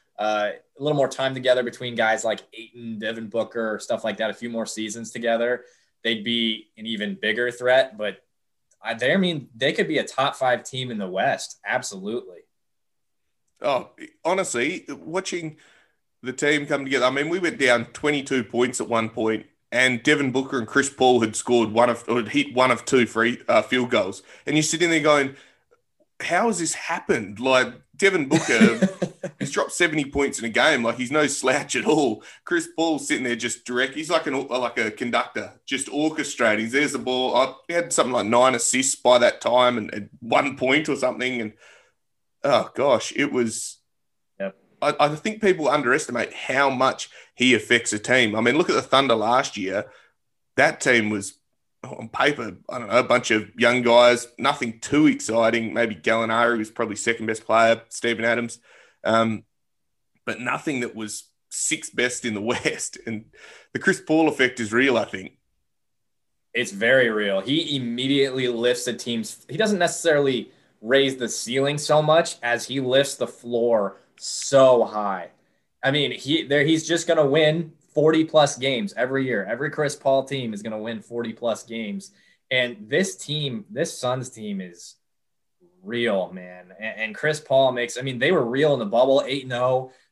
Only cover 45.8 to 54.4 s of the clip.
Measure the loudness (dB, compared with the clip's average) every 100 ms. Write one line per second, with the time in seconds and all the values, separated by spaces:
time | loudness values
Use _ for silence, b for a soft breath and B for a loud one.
45.8 | 2 0 0 -4 -4 -6 -2 2 2 4
46.8 | 2 0 -6 B B 2 6 6 4 2
47.8 | 2 -4 0 2 2 2 2 2 2 0
48.8 | 2 2 4 2 2 2 0 -6 -4 -4
49.8 | -6 b b b _ _ _ 0 2 2
50.8 | 2 2 2 -2 -6 -14 _ _ _ _
51.8 | -18 -14 -8 -2 0 -2 -6 -12 -12 -12
52.8 | 0 2 4 2 2 0 0 0 2 4
53.8 | 6 8 8 6 0 -4